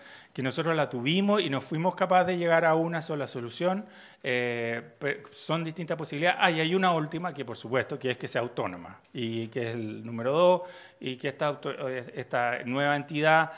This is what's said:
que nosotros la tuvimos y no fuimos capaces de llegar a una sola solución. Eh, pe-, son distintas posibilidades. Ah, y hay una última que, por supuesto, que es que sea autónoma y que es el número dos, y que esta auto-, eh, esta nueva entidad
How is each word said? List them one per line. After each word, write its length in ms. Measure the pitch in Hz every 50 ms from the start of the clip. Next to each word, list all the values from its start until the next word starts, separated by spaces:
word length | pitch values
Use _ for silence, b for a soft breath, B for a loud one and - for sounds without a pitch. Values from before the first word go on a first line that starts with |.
| B B B B B B
que 100 | - -
nosotros 340 | 127 131 131 160 151 170 160
la 120 | 156 143 135
tuvimos 520 | 135 120 117 139 170 190 196 202 208 208
y 100 | 165 160
no 100 | - -
fuimos 340 | - - 160 156 170 185 -
capaces 340 | - 190 180 185 185 180 180
de 100 | 180 175
llegar 260 | 170 170 165 165 170
a 100 | 160 160
una 260 | 165 165 170 170 160
sola 260 | 156 - 156 147 131
solución. 600 | - - 127 117 117 - - 170 180 185 202 214 B B B B B B B
Eh, 600 | - 131 123 123 123 120 120 117 117 117 117 117 117 - - _
pe-, 240 | 147 139 147 147 - -
son 340 | - - - - 156 165 165
distintas 320 | 160 160 185 170 151 165
posibilidades. 420 | 156 156 - 151 143 165 175 - -
Ah, 100 | 202 185
y 100 | 170 160
hay 140 | 160 160 180
una 180 | 190 190 180
última 400 | 170 160 151 151 170 160 180 175
que, 120 | 139 143 127
por 120 | 120 113
supuesto, 420 | - - 113 127 131 - - - -
que 120 | - 127
es 80 | 123 -
que 100 | - 127
sea 120 | - 127
autónoma 580 | 117 123 - 151 117 98 90 87 85 85 95 - _ _
y 360 | - 139 117 113 117 113 113 113
que 140 | - 127 117 113
es 60 | 117
el 300 | 120 110 107 107 107 110
número 280 | 117 117 113 117 131
dos, 300 | 143 165 180 180 180 175 180 B B B B B B _
y 160 | - 131 127
que 120 | 123 - 139
esta 180 | 135 - 156
auto-, 420 | 147 143 - - 147 - - 147 131
eh, 240 | 131 127 120 - -
esta 480 | 139 123 - - 123 120 120 120 - -
nueva 300 | 117 127 139 143 143 147
entidad 580 | 147 143 - 160 147 151 156 160 160 160 156 B